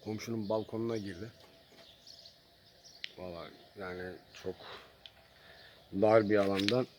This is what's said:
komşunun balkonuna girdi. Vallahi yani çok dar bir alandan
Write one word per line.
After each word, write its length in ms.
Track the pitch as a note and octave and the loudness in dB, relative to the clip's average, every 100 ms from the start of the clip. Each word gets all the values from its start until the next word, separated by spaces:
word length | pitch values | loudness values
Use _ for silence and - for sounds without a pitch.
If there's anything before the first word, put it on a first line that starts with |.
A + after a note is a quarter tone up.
komşunun 460 | G#2 G#2+ - A2+ G2+ | -6 -8 -4 -6 -2
balkonuna 480 | A2 G#2+ A2+ A#2 A2+ | -2 -2 -4 -4 -4
girdi. 340 | G2+ F2 A2 - - - - - - - - - - - - - - - - - - - | -6 -10 -12 -14 -20 -20 -20 -20 -20 -20 -20 -20 -20 -20 -20 -20 -20 -20 -20 -14 -14 -12
Vallahi 340 | F2+ E2+ D#2 - - G#2 | -14 -14 -16 -18 -20 -14
yani 360 | F#2+ F#2 F#2 F2 - - | -12 -12 -12 -14 -20 -14
çok 120 | - F2+ - - - - - - - - - - - - - F#2+ | -12 -12 -14 -18 -20 -20 -20 -20 -20 -20 -20 -20 -20 -20 -10 2
dar 280 | G#2+ A2 G#2 | 8 8 8
bir 80 | G#2+ | 4
alandan 500 | G2 G2 G2+ A#2+ B2 | 4 2 2 0 -2